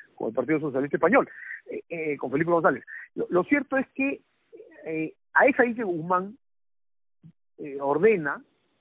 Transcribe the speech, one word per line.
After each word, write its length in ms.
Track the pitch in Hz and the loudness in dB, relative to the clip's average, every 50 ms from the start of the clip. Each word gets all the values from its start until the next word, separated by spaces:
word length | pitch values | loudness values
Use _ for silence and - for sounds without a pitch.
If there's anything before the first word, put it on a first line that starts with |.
| - _ _ | -20 _ _
con 140 | - - 113 | -8 -6 -6
el 40 | 113 | -4
Partido 280 | 135 123 131 156 147 | -2 -2 0 0 0
Socialista 340 | 156 147 123 131 139 143 - | -2 -2 -2 -2 -2 -2 -2
Español, 320 | - 160 175 247 262 - - - - - - - - - | 2 2 4 4 4 2 2 -4 -16 -16 -16 -16 -16 -14
eh, 180 | - - - - - | -12 -12 -12 -10 -10
eh, 260 | 170 165 156 151 143 | -8 -6 -4 -4 -4
con 160 | 135 - 127 | -4 -4 -2
Felipe 180 | 131 160 165 170 | -2 0 0 2
González. 360 | 170 170 160 180 135 110 - - - - - - - | 2 4 4 2 2 0 -4 -14 -18 -18 -18 -14 -8
Lo, 120 | - - - | -8 -4 0
lo 140 | - 175 180 | 0 0 2
cierto 320 | - 294 285 269 - 269 | 2 2 0 0 0 -2
es 100 | 269 254 - | -2 -2 -4
que, 320 | _ - 269 277 269 - _ _ _ _ _ _ - - - - 320 - - | _ -6 -4 -4 -4 -8 _ _ _ _ _ _ -20 -20 -20 -20 -20 -16 -10
eh, 280 | 156 160 160 160 - - _ _ _ - | -8 -6 -6 -6 -6 -8 _ _ _ 4
a 120 | 156 208 | 4 6
esa 160 | 277 - - 240 | 6 6 4 2
ahí 120 | 240 220 | 2 0
que 80 | 247 226 | -4 -4
Guzmán, 540 | 190 175 156 160 180 185 180 185 202 240 _ _ _ _ _ _ _ _ _ _ _ _ _ _ _ _ _ _ 165 _ _ _ _ _ | -4 -4 -4 -2 0 0 0 -2 -4 -10 _ _ _ _ _ _ _ _ _ _ _ _ _ _ _ _ _ _ -20 _ _ _ _ _
eh, 200 | - 160 147 135 139 | -14 -12 -10 -8 -4
ordena 600 | 139 139 147 151 185 226 220 175 151 143 156 240 - _ _ _ _ _ _ _ | -2 0 2 4 4 4 4 4 0 -4 -6 -8 -12 _ _ _ _ _ _ _